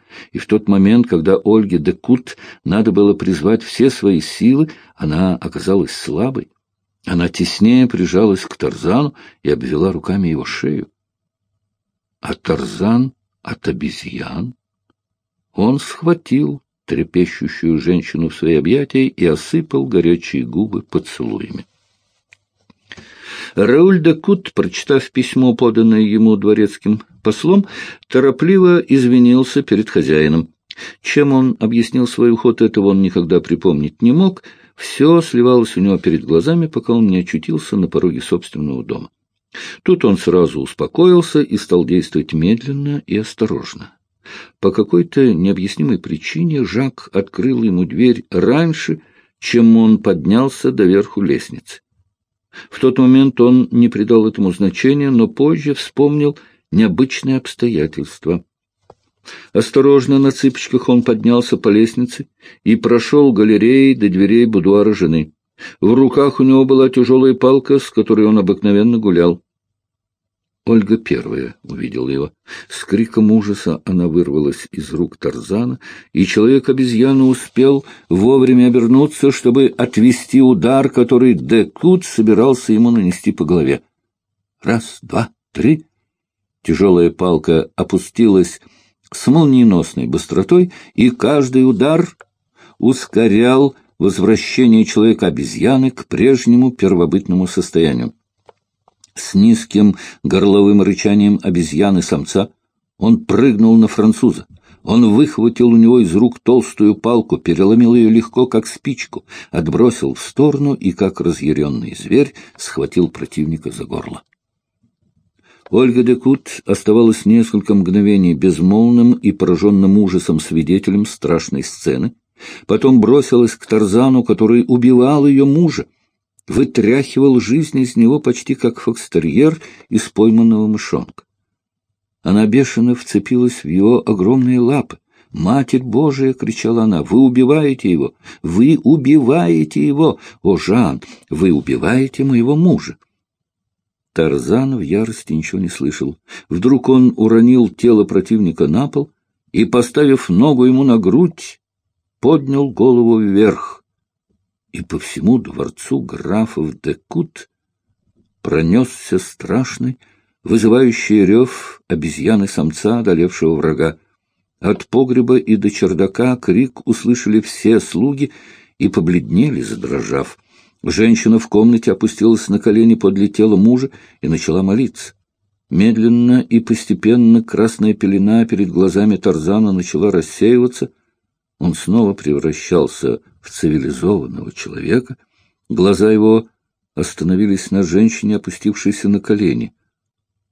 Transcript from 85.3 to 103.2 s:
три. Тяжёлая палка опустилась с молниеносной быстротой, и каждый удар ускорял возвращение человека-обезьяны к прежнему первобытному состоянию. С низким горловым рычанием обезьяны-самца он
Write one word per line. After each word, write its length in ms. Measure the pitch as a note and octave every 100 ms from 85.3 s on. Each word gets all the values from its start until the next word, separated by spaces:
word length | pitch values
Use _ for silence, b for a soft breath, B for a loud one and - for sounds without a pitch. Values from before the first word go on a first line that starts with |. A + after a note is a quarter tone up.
| _ _
три. 340 | - A#2+ D#3 - _ _ _ _ _ _ _
Тяжёлая 480 | - D#2+ G2 F2 E2+
палка 640 | - F#2 D#2+ E2 D#2+ - -
опустилась 840 | - F#2 - - A2+ F#2+ F2 - b b b _ _
с 140 | - -
молниеносной 800 | D3+ D3+ B2+ A#2 F2+ E2 - A#1+
быстротой, 640 | C#2 - - F#2+ F3 F3+ B B
и 160 | - B2
каждый 580 | B2 A#2+ D3 C3 C3 C3
удар 480 | G#2+ C3 E3 E3+ _ _ _ _ b b b
ускорял 960 | A#2+ C3 - G#2 A2+ G2+ A#2+ C3 C#3 b b _
возвращение 880 | G2 F#2 F#2+ A2 - - B2+ A2+ G#2
человека-обезьяны 1040 | - A2 A2 G#2+ - C#2 - G2+ C3+ C3
к 160 | - -
прежнему 640 | - B2 C3 A#2+ A#2+ B2+
первобытному 760 | B2 F#2+ F2+ E2+ F#2 - F2+ F#2
состоянию. 680 | - E2+ E2 E2 B1 A#1 - _ _ _ _ _ _ _ _ _
С 200 | - -
низким 640 | F#2+ G#2+ A2+ - G2+ G#2 F#2 B B
горловым 580 | - F#2+ G2+ G2+ G2+ G#2
рычанием 580 | F#2 F#2 G#2+ G#2 G#2 G2+
обезьяны-самца 1080 | F#2+ F2 D#2 D2 G2+ F#2+ - C#2+ C#2+ G2 F2 _ _ _ _ _
он 280 | G2+ A2+